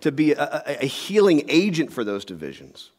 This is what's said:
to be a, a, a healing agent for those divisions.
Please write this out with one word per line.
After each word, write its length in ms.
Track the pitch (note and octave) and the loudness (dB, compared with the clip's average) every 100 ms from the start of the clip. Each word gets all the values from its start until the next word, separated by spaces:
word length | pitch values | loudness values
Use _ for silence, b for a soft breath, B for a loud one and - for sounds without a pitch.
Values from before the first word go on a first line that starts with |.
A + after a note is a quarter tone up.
to 100 | D#3 | -4
be 220 | C#3 D#3 | 0 0
a, 60 | C#3+ | 2
a, 360 | C#3+ D3+ C#3 C3+ | -2 -4 -8 -6
a 40 | C#3 | -6
healing 560 | - - G#3 G3 D3+ - | -6 0 4 6 4 4
agent 440 | D#3+ G#3 E3 C3 | 2 2 0 -4
for 120 | B2+ | -4
those 200 | G#2 G2+ | -4 -6
divisions. 680 | - E2+ C#2+ C2+ C2+ - - | -8 -12 -12 -14 -20 -20 -20